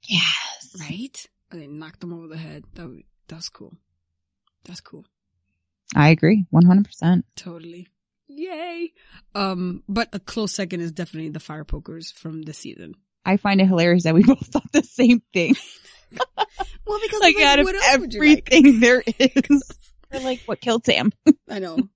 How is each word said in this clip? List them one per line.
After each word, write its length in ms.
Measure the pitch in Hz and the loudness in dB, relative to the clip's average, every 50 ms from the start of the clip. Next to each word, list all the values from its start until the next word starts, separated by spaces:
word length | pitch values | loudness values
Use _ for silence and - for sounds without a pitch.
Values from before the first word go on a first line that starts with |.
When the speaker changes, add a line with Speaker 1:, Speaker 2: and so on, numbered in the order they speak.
| _ - | _ -4
Speaker 1:
Yes. 680 | - 175 - - - - - - - - - - _ 185 | -2 -2 -2 -2 -4 -6 -8 -12 -16 -18 -20 -20 _ -18
Speaker 2:
Right? 500 | 156 147 160 190 247 269 _ - - _ _ _ _ _ | -14 -12 -12 -12 -12 -12 _ -18 -18 _ _ _ _ _
And 80 | - 175 | -20 -20
they 60 | 151 139 | -18 -18
knocked 360 | 147 151 156 156 165 _ - | -18 -18 -18 -18 -18 _ -14
him 100 | 175 170 | -14 -14
over 140 | 170 165 160 | -14 -16 -16
the 100 | 156 160 | -16 -16
head. 260 | 160 151 151 147 - - - | -16 -16 -18 -20 -20 -20 -20
That 120 | - 170 160 | -20 -18 -18
would, 160 | 127 82 _ _ _ _ _ _ | -18 -20 _ _ _ _ _ _
that's 220 | 156 165 165 - | -20 -18 -18 -18
cool. 240 | _ - - - - _ _ _ _ _ _ _ _ _ _ _ _ _ _ _ _ _ _ | _ -18 -20 -20 -20 _ _ _ _ _ _ _ _ _ _ _ _ _ _ _ _ _ _
That's 160 | - 175 - | -20 -20 -20
cool. 240 | _ - - - - _ _ _ _ _ _ _ _ _ _ _ _ _ _ _ _ _ - | _ -20 -20 -20 -20 _ _ _ _ _ _ _ _ _ _ _ _ _ _ _ _ _ 0
Speaker 1:
I 140 | - 147 151 | 4 4 4
agree. 360 | 165 156 - 160 214 214 185 - | 4 4 4 2 2 2 0 0
One 160 | - 160 175 | 2 4 6
hundred 200 | 180 180 196 202 | 6 6 4 2
percent. 400 | - - - - 170 185 175 123 _ _ | 0 -6 -6 -2 0 0 0 -2 _ _
Speaker 2:
Totally. 520 | - - 180 170 170 160 170 170 175 180 _ _ _ _ _ _ _ _ _ | -20 -18 -18 -18 -18 -18 -20 -20 -20 -20 _ _ _ _ _ _ _ _ _
Yay! 680 | 277 285 320 381 359 302 330 359 339 339 339 330 _ _ _ _ _ - _ _ _ | -16 -14 -14 -12 -12 -12 -12 -12 -10 -10 -10 -12 _ _ _ _ _ -20 _ _ _
Um, 480 | 202 202 190 190 180 185 180 180 - - - | -6 -6 -6 -4 -6 -6 -8 -8 -12 -12 -8
but 220 | 202 220 233 - | -4 -4 -4 -6
a 80 | - 202 | -8 -14
close 320 | _ - - 226 214 185 | _ -10 -8 -8 -6 -6
second 300 | - - 196 170 180 170 | -6 -8 -8 -8 -8 -8
is 100 | 170 170 | -8 -8
definitely 380 | 156 160 175 160 - 156 160 160 | -8 -10 -12 -10 -10 -12 -12 -10
the 100 | 147 156 | -12 -14
fire 260 | - - 156 156 151 | -14 -14 -14 -16 -10
pokers 440 | - 156 147 - - 156 165 165 - | -10 -10 -10 -10 -14 -18 -16 -18 -18
from 320 | - - - 160 160 160 | -20 -16 -16 -14 -14 -12
this 160 | 156 156 151 - | -14 -14 -14 -14
season. 380 | - - - - 87 78 - _ _ _ _ _ _ | -14 -16 -16 -16 -18 -20 -20 _ _ _ _ _ _
Speaker 1:
I 140 | 196 190 202 | 0 0 0
find 240 | _ 208 196 196 | _ 0 2 4
it 60 | 190 190 | 4 4
hilarious 360 | 185 170 165 175 175 180 170 | 4 4 4 4 2 2 2
that 100 | 165 160 | 4 4
we 80 | 165 214 | 6 6
<laughs> 0 | |
both 240 | - 269 - - - | 6 4 2 0 -6
thought 240 | - 285 - - | -6 -6 -6 0
the 100 | - 294 | -2 -2
same 400 | - - - - 254 233 247 226 _ _ _ | -2 -2 -2 0 4 4 4 2 _ _ _
thing. 220 | 190 170 - - - - - - - _ - _ _ _ _ | -2 2 2 0 0 0 -20 -20 -20 _ -20 _ _ _ _
<laughs> 60 | - - 311 - _ - - - _ - 392 - - - - | -8 -8 -8 -8 _ -8 -8 -8 _ -12 -12 -12 -12 -16 -10
Speaker 2:
Well, 140 | 440 415 415 | -8 -8 -6
because 200 | 453 440 - 427 | -6 -6 -4 2
Speaker 1:
Like, 140 | 415 349 311 | 2 2 4
Speaker 2:
it's 40 | 415 311 | 4 2
like, 40 | 285 | 4
Speaker 1:
out 120 | 285 285 | 4 2
of 60 | - | 2
Speaker 2:
what 100 | 381 370 | 0 -2
else 220 | 392 392 311 262 269 | -2 0 2 2 2
would 140 | 349 254 233 | 0 -4 -6
you 60 | 208 | 0
like? 280 | 302 302 302 311 - - | 4 4 4 4 4 2
Speaker 1:
everything 280 | 262 330 254 285 254 220 | 4 8 8 8 8 6
there 240 | 240 240 247 254 - | 4 4 4 2 0
is, 880 | - 226 _ 262 262 - 277 254 - 285 285 - - - _ - - - | -4 -2 _ 0 0 2 0 0 2 0 0 0 -4 -20 _ -20 -20 -20
<laughs> 160 | _ _ _ | _ _ _
they're 100 | - 269 | -12 -8
like, 200 | 262 262 254 247 - | -6 -6 -8 -8 -8
"What 160 | - 214 - | -12 -12 -8
killed 240 | - 247 226 233 - | -4 -2 -2 -2 0
Sam?" 260 | - - - - 220 - _ _ 302 | 0 0 0 0 -2 -4 _ _ 4
<laughs> 200 | - _ _ _ | 4 _ _ _
Speaker 2:
I 100 | - 202 | -10 -10
know. 180 | 185 175 165 - 233 196 _ | -10 -8 -6 -6 -8 -8 _